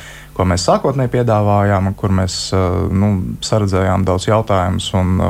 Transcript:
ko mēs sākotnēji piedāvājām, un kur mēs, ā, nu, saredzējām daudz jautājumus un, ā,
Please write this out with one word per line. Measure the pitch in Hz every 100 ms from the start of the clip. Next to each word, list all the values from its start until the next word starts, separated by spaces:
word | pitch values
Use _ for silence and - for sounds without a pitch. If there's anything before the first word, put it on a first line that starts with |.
| - - -
ko | - 92
mēs | 90
sākotnēji | - 208 151 135 123
piedāvājām, | 123 117 107 104 101 101 98 95
un | 101
kur | 101 95
mēs, | 92 - - 95
ā, | 92 90 87
nu, | 95 104 95 58 -
saredzējām | - 110 98 92 95 95 92
daudz | 90 -
jautājumus | 107 110 98 90 92 -
un, | 92 90 90
ā, | 87